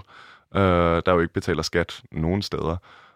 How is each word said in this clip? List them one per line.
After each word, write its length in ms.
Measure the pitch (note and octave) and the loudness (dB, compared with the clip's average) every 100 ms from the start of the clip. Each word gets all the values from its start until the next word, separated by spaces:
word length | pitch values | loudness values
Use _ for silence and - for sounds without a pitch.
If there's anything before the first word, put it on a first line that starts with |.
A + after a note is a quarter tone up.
| - - - - _ F#2+ | -8 -20 -20 -20 _ 2
øh, 460 | F#2+ F2 E2+ E2+ F#2 | 4 4 2 2 2
der 80 | |
jo 60 | F2 | 2
ikke 140 | E2 | 0
betaler 280 | - F#2 D#2 | -2 -4 -4
skat 400 | D#2 F2 E2+ - - | -2 -2 -2 -6 -12
nogen 300 | E2+ D#2+ G2 | -4 -2 -2
steder. 360 | - C#2 D2 F2+ - - - | -4 -4 -4 -6 -8 -20 -20